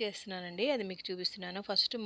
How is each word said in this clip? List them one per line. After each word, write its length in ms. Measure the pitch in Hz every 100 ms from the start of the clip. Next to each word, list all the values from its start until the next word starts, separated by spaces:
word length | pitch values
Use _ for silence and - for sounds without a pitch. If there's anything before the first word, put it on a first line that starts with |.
చేస్తున్నానండి, 640 | 214 202 - 185 180 175 247
అది 140 | 269
మీకు 200 | 196 180 -
చూపిస్తున్నాను. 520 | 180 180 - 180 185
ఫస్ట్ 340 | 202 190 - 240